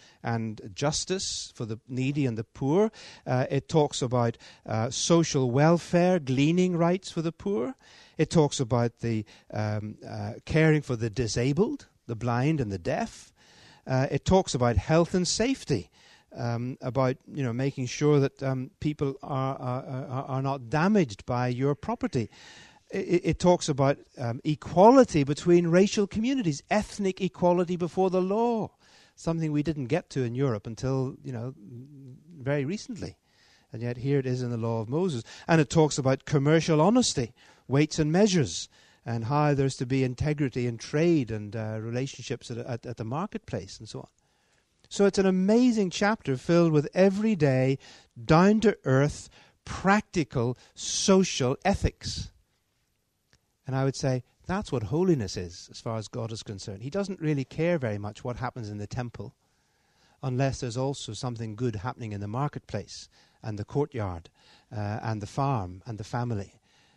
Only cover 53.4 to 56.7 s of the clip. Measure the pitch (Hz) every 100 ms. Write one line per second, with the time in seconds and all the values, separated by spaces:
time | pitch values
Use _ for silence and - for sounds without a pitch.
53.4 | _ _ - 131 135 - 139 127 - _
54.4 | - 185 - 131 101 151 190 151 95 -
55.4 | 90 87 - - 123 113 104 123 110 110
56.4 | - 98 -